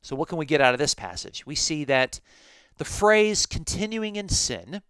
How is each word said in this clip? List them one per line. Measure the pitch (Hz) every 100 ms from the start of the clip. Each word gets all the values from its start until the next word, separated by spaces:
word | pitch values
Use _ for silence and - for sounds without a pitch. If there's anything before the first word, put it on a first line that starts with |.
So | - 135
what | 160
can | 170
we | 147
get | 151
out | 135
of | 123
this | 147
passage? | - 92 90 - - -
We | 147
see | - 156 139
that | 131 127 - _ _ _ - _ _
the | -
phrase | - 208 214 214 208 -
"continuing | - 165 180 214 220 214 208
in | 202
sin" | - - 101 92 190